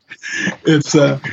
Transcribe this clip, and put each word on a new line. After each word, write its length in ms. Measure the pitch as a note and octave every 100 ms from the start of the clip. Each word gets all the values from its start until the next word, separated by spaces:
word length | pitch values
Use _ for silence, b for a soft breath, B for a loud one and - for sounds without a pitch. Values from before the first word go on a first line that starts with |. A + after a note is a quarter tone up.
| _ B B B B B -
it's, 280 | D#3 D3
uh, 240 | D#3 C#3+ C#3 -